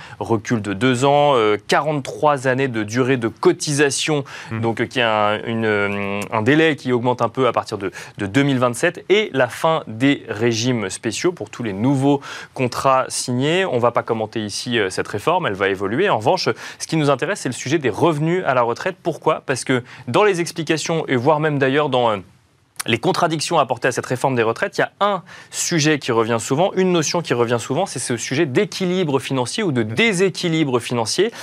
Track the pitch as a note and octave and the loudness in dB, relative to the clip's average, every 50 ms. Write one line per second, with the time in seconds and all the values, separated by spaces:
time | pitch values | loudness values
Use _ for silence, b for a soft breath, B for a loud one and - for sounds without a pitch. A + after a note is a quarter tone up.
0 | B B B B G#2 G2 A2+ G#2 G#2+ - B2 A2 G2 G#2 G2 F#2+ B2 C3 B2+ A#2+ | B B B B -2 0 0 0 0 0 -2 -2 -2 -2 -2 0 2 2 2 2
1 | C3+ C#3+ C#3+ D3 D3 D3 C3+ A#2+ A2 G#2+ G#2 G#2 - - F#3+ D#3+ C#3+ D#3 D3+ C#3+ | 4 4 4 6 6 6 4 4 4 4 2 0 0 0 0 2 2 0 -2 -4
2 | C3 - - - D3+ D3 D3 C3 B2 C3 B2 C3 C#3 C3+ A#2 A2 G#2+ G#2+ G#2+ B2+ | -4 -8 -4 0 2 2 2 2 2 0 0 2 0 0 -2 -2 -4 -2 0 0
3 | C3 B2 C3+ B2 A2+ A2 G#2+ - - F3+ E3+ - - D3+ C#3+ C#3 D3+ C#3 C3 - | 2 2 2 0 0 -2 -2 2 2 2 2 2 0 -2 0 2 2 2 2 0
4 | - D#3+ D3+ C#3+ C3+ B B B B B A2+ A2 A#2 A2+ G#2+ A#2 A#2+ - - C3 | -2 -2 -2 -2 -4 B B B B B -6 -2 -2 -2 0 -2 -4 -2 0 0
5 | A#2+ A2+ A2 G#2+ G#2 G#2 G#2+ G#2 - A#2 A#2 A2+ A2+ G#2+ G#2 G2+ G2+ G2+ G2+ G2+ | 2 2 2 2 2 2 0 0 -2 -4 -2 -2 0 0 2 2 0 -2 -2 -4
6 | G2+ G2 G2+ G2+ G2+ - - A2 G#2+ B2 D3 D#3 D#3+ D#3+ C#3+ - - B2+ B2 A#2+ | -4 -6 -6 -6 -6 -4 -2 0 2 4 4 6 4 2 2 -2 -2 -2 0 0
7 | A#2 B2+ B2 - A#2+ A2 - C3 C3 A#2 A2 A2 G2 - A2+ G2 G2 F2+ - B | 0 0 0 0 -2 -2 0 0 0 2 2 0 -2 -2 -4 -6 -6 -6 -8 B
8 | B B B B G#2 G2+ G2 C#3 C#3 C#3+ C3+ B2 B2+ B2 A#2+ - - F3 E3+ - | B B B B -6 -2 0 2 2 2 2 2 2 0 0 0 -2 -2 -2 -2
9 | - - F#3+ G#3+ G#3+ - - C3+ B2+ A#2 - - - E3 D#3+ D3 - A#2+ A2 A2 | 0 2 2 2 2 0 0 0 0 0 -2 -2 0 0 0 0 -2 -6 -4 0
10 | C3 C#3 C3+ - - A2 G#2+ G#2 A2+ A#2+ A2+ G#2+ A2+ C3 B2 A2+ G#2 F#2+ - - | 2 2 2 0 -2 -8 -4 -2 0 0 0 0 0 0 0 0 -2 -4 -6 -6
11 | - A#2 G#2 - - F3 F3+ - G#2 - - - A#2+ G#2+ F#2+ G2 A2+ C3+ C#3+ C3 | -6 -6 -4 -2 -2 -2 -2 -4 -8 -12 -10 -8 -8 -6 -4 0 0 2 2 2
12 | C3+ C#3+ C#3+ C3 B B B B B B B - C3 A#2 - - - C3+ C3 C3 | 4 2 2 2 B B B B B B B -4 -4 -2 -2 0 2 2 2 2
13 | B2+ - - - - - B2 B2 C3+ D3+ E3+ F#3 F#3+ F3 C#3+ A#2+ A#2 A#2+ - B2 | 2 -2 -4 -6 -4 -4 -2 0 0 0 0 0 0 0 0 2 2 2 2 0
14 | A2 - A#2 A2 A2 G#2+ - A#2 G#2+ G#2 - - - B2+ A#2+ A2+ G2+ F#2+ - - | 0 -2 -2 -2 -4 -4 -4 -6 -6 -6 -6 -8 -4 -2 0 0 0 0 -2 -4
15 | G#2+ - - G#2 - D#3 F3 F#3 E3 A#2 G2 F#2 G2 G2 G2 F#2 G2+ G2 A2 D3 | -6 -4 -6 -4 0 0 0 0 0 -2 -2 0 0 0 0 0 -2 -2 0 0
16 | G3+ G3 C#3+ A2+ G#2+ C#3+ F#3 F3 - - - B B B B B - - E3 D#3+ | 2 2 2 2 2 2 2 2 2 -2 -2 B B B B B -6 -2 0 2
17 | D3 C#3+ C#3 B2+ D3+ D#3 G#3 - - C#3 A#2+ - - B2 D#3 E3+ C3+ A#2 - - | 2 2 2 2 0 -4 -4 -4 -6 -6 -6 -6 -4 -2 -2 0 0 0 0 2
18 | C3+ E3+ D#3 D3 D#3 E3 F3 F#3 E3+ - C3 B2+ A#2+ A#2 A#2 - - F#3 F#3 - | 2 2 2 2 0 0 0 0 0 0 2 2 2 2 0 -2 -4 -6 -6 -4
19 | - F3 D3+ - - - - - - - C3+ - - - C3 A#2+ - B B B | -4 -6 -4 -2 0 0 0 0 -2 -4 -4 -4 -2 0 -2 -2 -2 B B B
20 | B B A#2+ F3+ G#3+ G#3 F3+ E3+ E3+ E3 - E3+ D#3 - D#3+ D3 - - E3 D#3+ | B B 2 4 4 4 2 0 -2 -4 -6 -6 -2 -2 -2 -2 -2 -2 -2 -2
21 | - - C3+ A#2+ A#2 D#3 D#3 D3 D#3 D#3 D3 C#3 C#3 C3+ C3+ D3+ D3+ C#3+ B2+ B2 | -2 0 0 2 4 4 2 4 2 0 0 2 2 2 2 2 2 2 2 2
22 | A#2+ A2+ G#2+ G2 F2 - _ _ _ _ _ _ _ _ _ - - - A#2 A2+ | 2 2 2 0 -4 -10 _ _ _ _ _ _ _ _ _ -10 -4 -2 -2 0
23 | - F3+ - - F3+ E3 E3 D3+ - - F3 D#3 C3+ A#2+ B2 A#2+ - C3+ A#2 B2 | 0 0 0 2 2 0 0 -2 -2 0 2 2 2 2 0 0 0 0 0 -2
24 | - - C3 B2 - C#3 C3 A#2+ A2 A2 A#2 - - G3+ - - C3+ - - - | -2 -4 -2 -2 0 0 2 2 2 2 0 -2 -4 -4 0 -2 -2 -2 -2 -2
25 | G3+ G#3 G3+ F3 - B B B B B B - - - F3 D#3+ C#3 D#3 D#3 C3+ | 0 0 0 -2 -6 B B B B B B -6 -4 -2 0 2 2 2 2 0
26 | - - A#2 A2+ A2+ A2+ A#2 A2+ - - C3+ D3 F3+ - - F#3 F#3+ F#3 F3 E3+ | 0 0 2 2 2 2 0 0 0 0 0 0 0 0 2 2 2 2 2 2
27 | C#3+ - - F3 E3 - C3 A#2+ A#2+ A2+ B2 A#2 - - C3 D#3 F#3+ - - C3+ | 0 0 -2 -2 -2 0 0 0 2 2 0 -2 -2 -2 -2 -2 -2 -2 -4 -6
28 | - - B2 A2 - - C3+ B2+ E3+ C3+ B2 F3 G#3 E3 - - F#3+ F3 F3+ F#3+ | -6 -4 -4 -4 -4 -2 -2 0 0 0 2 0 0 0 -2 -4 -4 -2 0 0
29 | F#3 D3 C3+ C3 - - C3+ C3 B2 - - A3+ G#3+ E3+ C3 A#2+ A2 G#2+ A2 E3+ | 0 0 0 -2 -2 -2 -2 -2 -2 -2 -2 -2 -2 0 0 0 -2 -2 0 0
30 | A3+ A#3 F#3+ E3+ G3 F#3 - - - E3+ D#3+ D#3+ D#3 C#3 B2 A#2+ - - B2+ A#2 | 2 2 2 2 0 0 0 -2 -2 -2 0 0 0 0 0 -2 -2 -2 -2 -2
31 | A2+ - - - F#3+ A#3 B B | -2 0 0 0 0 0 B B